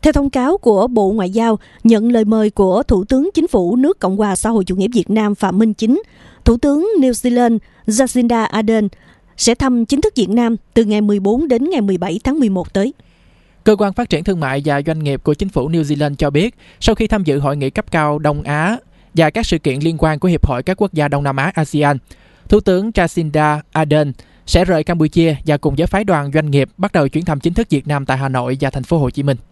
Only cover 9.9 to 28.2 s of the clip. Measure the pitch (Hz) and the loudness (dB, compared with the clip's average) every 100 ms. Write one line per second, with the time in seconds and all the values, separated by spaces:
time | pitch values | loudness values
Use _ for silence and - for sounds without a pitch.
9.9 | 277 427 - 185 220 233 226 _ - 220 | 0 0 0 0 2 0 -2 _ 0 2
10.9 | 208 208 208 196 233 311 233 294 349 202 | 2 0 0 0 0 0 0 0 -2 0
11.9 | 185 180 233 - 302 240 185 175 196 208 | -2 -4 -4 -4 0 0 0 -4 -2 -2
12.9 | - _ _ _ _ _ _ - 208 202 | -6 _ _ _ _ _ _ 2 2 0
13.9 | 190 240 160 180 185 143 139 143 143 147 | -2 -2 -2 -2 -2 -2 -2 -2 -2 -2
14.9 | 160 151 135 - 147 196 165 135 165 147 | -4 -4 -4 -2 -2 -2 -4 -2 -2 -2
15.9 | 143 147 143 147 143 208 - - _ - | -2 -2 -2 -2 0 -2 -6 -20 _ -2
16.9 | 214 220 214 170 143 139 143 135 151 - | 0 0 0 0 0 -2 -2 -4 -4 -4
17.9 | 170 151 147 151 147 147 147 165 240 _ | -2 0 0 -2 -2 -4 -2 -2 -4 _
18.9 | _ _ 165 160 214 233 165 143 131 156 | _ _ 0 2 0 -2 -2 -2 -2 -2
19.9 | 160 160 151 185 165 - 123 139 185 202 | 0 -2 0 0 0 0 -2 -4 -2 -2
20.9 | 156 147 143 143 135 151 175 156 147 147 | 0 -2 0 -2 -2 -4 -2 -2 0 0
21.9 | 139 _ - _ _ - 208 214 185 214 | 0 _ -20 _ _ 2 2 4 0 0
22.9 | 220 170 - 160 151 151 151 - - 156 | 0 -2 -2 -2 0 0 -2 -4 -4 0
23.9 | 151 147 131 - _ - 175 180 170 160 | 2 0 -4 -16 _ -6 -2 0 0 -2
24.9 | 175 156 - 165 147 - 147 151 139 165 | 0 0 2 0 0 -2 -2 -2 -2 -2
25.9 | 196 208 165 143 147 151 143 131 - 196 | -2 0 -2 0 -2 0 0 -2 -4 -2
26.9 | 185 139 156 175 147 165 180 226 143 143 | 0 0 -2 -4 -2 -2 -2 -2 -2 -2
27.9 | 147 135 131 | -4 -2 -4